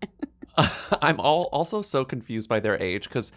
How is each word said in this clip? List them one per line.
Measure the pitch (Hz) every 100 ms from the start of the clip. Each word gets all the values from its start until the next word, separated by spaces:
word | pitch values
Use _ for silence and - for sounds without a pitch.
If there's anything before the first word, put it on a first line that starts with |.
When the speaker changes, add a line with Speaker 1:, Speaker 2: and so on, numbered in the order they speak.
Speaker 1:
<laughs> | - - - _ - -
Speaker 2:
<laughs> | 110 - - -
I'm | 147 139
al-, | 127 160 175
also | 143 165 214
so | 202 139 131
confused | 127 - 113 110
by | 113
their | 107 98
age, | 95 98 -
'cause | 127 -